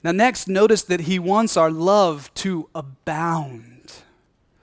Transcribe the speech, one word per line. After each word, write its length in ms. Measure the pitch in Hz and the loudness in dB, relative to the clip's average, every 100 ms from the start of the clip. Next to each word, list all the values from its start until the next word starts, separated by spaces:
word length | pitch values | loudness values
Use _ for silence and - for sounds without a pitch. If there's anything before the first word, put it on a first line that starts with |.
Now 100 | 165 | -2
next, 340 | 185 247 - - | 2 0 0 -4
notice 360 | 190 214 214 | 2 4 4
that 180 | - 180 | 2 -2
he 180 | 160 185 | 0 -2
wants 380 | 175 208 226 180 | 2 2 2 2
our 140 | 160 | 2
love 600 | 160 175 208 185 147 135 | 2 2 4 2 0 -10
to 340 | - 196 175 - | -8 -6 -6 -8
abound. 1300 | - 135 135 - 156 170 165 143 120 117 127 - - _ _ _ _ _ _ | -14 -16 -12 -8 -4 -4 -4 -6 -14 -20 -20 -20 -20 _ _ _ _ _ _